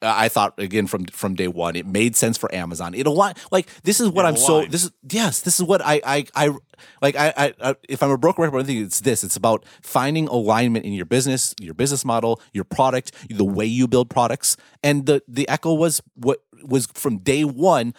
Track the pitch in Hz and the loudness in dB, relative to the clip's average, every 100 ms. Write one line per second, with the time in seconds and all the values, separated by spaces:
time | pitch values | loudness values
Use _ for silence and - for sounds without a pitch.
0 | 113 107 113 113 101 - 98 107 98 101 | -2 2 2 2 0 -2 -2 -2 -2 -4
1 | 87 - 101 92 90 85 85 82 90 95 | -6 -6 -6 -2 -4 -2 -4 -4 -4 0
2 | 117 117 113 113 - 92 85 82 85 95 | 0 2 0 -2 -4 -6 -6 -8 -8 -2
3 | 139 156 190 180 - 185 - - 175 214 | 0 2 2 0 -2 -2 -2 -6 -2 0
4 | 226 180 175 156 - 156 151 170 180 - | 2 2 2 2 4 4 2 -4 -4 -8
5 | 135 208 214 - 180 - 175 196 151 151 | -6 -2 -2 -2 -2 -2 2 2 2 0
6 | 127 143 131 135 147 135 _ _ - _ | 0 -2 -2 0 0 0 _ _ -20 _
7 | 139 139 151 135 143 - 127 139 - 135 | 0 2 0 2 -2 0 -4 -4 -8 -2
8 | 143 135 160 190 165 131 135 120 98 - | 0 4 2 2 0 0 -2 -4 -2 -2
9 | 135 113 92 - 113 110 - - - 135 | 0 0 -2 0 2 0 -2 -20 -4 -2
10 | 135 160 156 120 107 110 120 113 - 98 | 0 0 0 0 2 2 2 0 -2 -6
11 | 87 127 131 131 - - 87 78 139 139 | 0 0 0 -2 -4 -6 -14 -4 -2 -2
12 | 135 117 113 113 _ 104 90 - 131 127 | -2 -2 0 -2 _ -10 -6 0 0 0
13 | - - - 107 98 98 110 123 127 127 | -6 -18 -10 -2 0 0 -2 0 2 2
14 | 123 - 120 127 - - _ _ 143 143 | 2 0 0 0 -4 -6 _ _ 0 0
15 | 135 139 - 120 143 147 165 160 165 147 | 2 0 0 -6 -2 -2 0 2 2 0
16 | - - 123 135 _ _ 143 131 113 - | -8 -4 -2 -2 _ _ -2 -2 -2 -4
17 | 143 104 92 139 151 123 185 151 117 | -4 -2 0 0 0 2 2 2 0